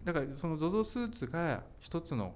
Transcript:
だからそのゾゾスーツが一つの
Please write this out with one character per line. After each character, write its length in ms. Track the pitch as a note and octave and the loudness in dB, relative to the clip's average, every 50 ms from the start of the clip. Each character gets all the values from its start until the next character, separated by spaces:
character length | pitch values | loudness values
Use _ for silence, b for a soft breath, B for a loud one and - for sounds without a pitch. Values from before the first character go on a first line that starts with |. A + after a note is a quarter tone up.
| - | -2
だ 80 | F3 | 2
か 100 | E3 D3 | 2 2
ら 40 | C3+ C#3 C3+ | 2 0 -2
そ 140 | C#3+ - | -2 0
の 100 | E3 D#3+ | 0 2
ゾ 120 | D3+ D#3 E3+ | 2 2 4
ゾ 140 | F#3+ A3 A3 | 4 4 2
ス 160 | G#3+ - B3 | 2 0 -2
ー 100 | A#3+ A3+ | -2 -2
ツ 180 | A#3 - C3 | -2 -4 -4
が 360 | A#2+ C3+ E3+ E3+ D#3+ B2 F#2 - - - - | -2 0 0 2 2 2 0 -2 -8 -16 -16
一 220 | - - - E3 | -10 -4 -4 -2
つ 140 | E3 - C#3+ | -2 0 0
の 200 | A2+ G2 F2+ F2+ | 0 0 -2 -4